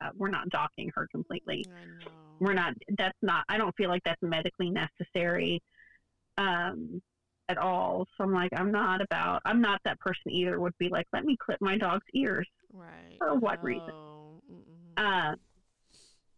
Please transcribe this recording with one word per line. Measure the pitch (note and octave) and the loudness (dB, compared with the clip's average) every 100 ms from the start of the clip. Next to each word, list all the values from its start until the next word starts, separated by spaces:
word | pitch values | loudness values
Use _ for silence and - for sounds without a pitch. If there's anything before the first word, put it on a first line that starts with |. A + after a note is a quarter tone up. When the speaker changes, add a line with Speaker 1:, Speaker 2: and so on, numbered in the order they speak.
Speaker 1:
have, | D#3 F#3 | -8 -4
we're | G3 | -2
not | F#3+ F3 | -2 -2
docking | D3+ D3 - E3+ - | -2 -4 -4 -8 -6
her | C#3+ | -6
completely. | - E3 - D#4+ - F#3 | -8 -8 -8 -6 -8 -8
Speaker 2:
I | F3 E3+ E3+ | -14 -20 -18
know. | E3 D#3+ D#3 D#3 | -20 -20 -20 -2
Speaker 1:
We're | F#3+ | 0
not, | F#3+ E3+ - - G#3 | 2 0 -4 -6 -2
that's | F#3+ - | -2 4
not, | F#3+ E3 - | 6 6 4
I | G#3+ | 2
don't | A3 - | 0 2
feel | F#3 | 2
like | F3+ | 4
that's | E3+ E3 | 2 0
medically | E3+ D#3+ E3 - F3 | 0 0 0 0 0
necessary, | F3 D#3+ - F3 F#3 F3 F3 E3+ E3+ - _ - _ _ _ _ - | 0 -2 -6 -4 0 2 2 2 -2 -4 _ -20 _ _ _ _ -2
um, | G3 F3 F3 D#3+ D#3 F3 - _ _ _ - | 0 2 0 -4 -8 -10 -12 _ _ _ -4
at | F3+ | 0
all. | F#3 F3+ F3+ F3+ F#3 - | 0 2 0 0 -4 -2
So | G3 | 2
I'm | |
like, | F#3 F3+ | 4 2
I'm | E3+ F#3+ | 0 2
not | G#3 G3+ F#3 | 2 2 2
about, | G3 E3 E3+ F3 - | 0 0 0 0 2
I'm | A#3 | 4
not | A3 G3 - | 4 2 -2
that | - | -4
person | F#3+ F3+ - | -4 -4 -2
either | F3+ F3+ F3 | 0 0 0
would | F3 - | -2 -2
be | F3+ | -2
like, | F3 F3 | -2 -2
"Let | - | -4
me | D4 B3+ | 0 -2
clip | - - | -2 -2
my | G3 G3+ | 0 2
dog's | F#3+ F#3+ - | 2 0 -2
ears." | C4 C4 F3+ F#3 _ _ | -2 0 -2 -4 _ _
Speaker 2:
Right. | F#3+ E3+ E3 E3+ - | -20 -18 -20 -20 -4
Speaker 1:
For | D#4+ C#4+ | 0 2
what | G#3+ F3+ | 2 0
reason? | E3+ - - | -4 -4 -6
Speaker 2:
Oh, | D#3 D3+ D3+ D3+ D#3+ - | -14 -18 -20 -20 -20 -20
mm-mm. | F3 - E3+ E3+ E3 G#3 F#3 D#3 | -20 -20 -20 -10 -2 0 2 0
Speaker 1:
Uh, | E3+ _ _ _ _ _ - - _ _ | -4 _ _ _ _ _ -20 -20 _ _